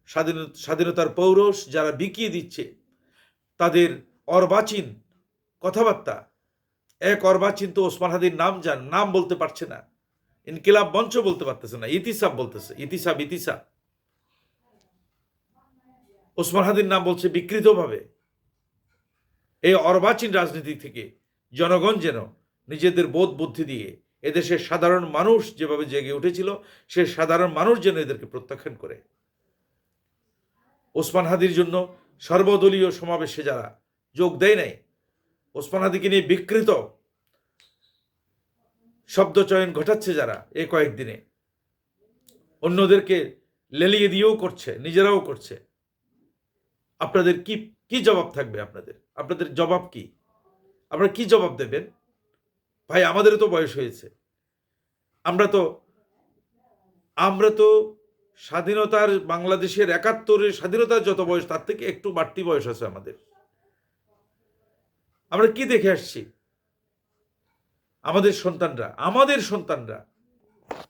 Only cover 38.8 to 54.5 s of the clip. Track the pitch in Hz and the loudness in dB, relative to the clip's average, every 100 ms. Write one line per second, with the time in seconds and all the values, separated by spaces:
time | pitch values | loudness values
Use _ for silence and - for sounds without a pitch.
38.8 | _ _ - - 196 202 190 190 180 151 | _ _ -4 0 2 2 2 2 0 -2
39.8 | 156 214 208 151 117 98 - 151 160 165 | 0 0 0 -2 -4 -8 -10 -8 -2 0
40.8 | 147 107 117 104 _ _ _ _ _ _ | 0 -4 -12 -16 _ _ _ _ _ _
41.8 | _ _ _ _ _ _ _ _ 165 180 | _ _ _ _ _ _ _ _ -2 2
42.8 | 190 196 196 180 139 - _ _ _ 139 | 6 4 4 0 -2 -10 _ _ _ 0
43.8 | 180 208 202 190 214 220 185 - - 113 | 2 4 2 4 2 2 -4 -8 -12 -10
44.8 | 147 170 196 196 - 131 - - _ _ | -2 2 4 2 -2 -10 -14 -20 _ _
45.8 | _ _ _ _ _ _ _ _ _ _ | _ _ _ _ _ _ _ _ _ _
46.8 | _ - 160 185 180 175 202 214 - _ | _ -10 -2 2 2 0 -4 -10 -10 _
47.8 | _ 247 208 185 - 143 123 104 101 98 | _ 0 2 2 0 -8 -8 -10 -12 -16
48.8 | - - _ - 135 175 160 139 165 180 | -20 -20 _ -14 -8 -6 -6 -2 0 0
49.8 | 180 113 87 _ _ _ _ _ _ _ | -4 -16 -18 _ _ _ _ _ _ _
50.8 | _ 151 196 196 226 226 170 120 117 139 | _ 0 0 0 2 2 2 -4 -8 -8
51.8 | 185 _ _ _ _ _ _ _ _ _ | -10 _ _ _ _ _ _ _ _ _
52.8 | - 175 170 180 214 208 208 175 147 131 | -2 2 2 6 6 6 4 2 -2 -4
53.8 | 123 - - _ _ _ _ | -10 -12 -20 _ _ _ _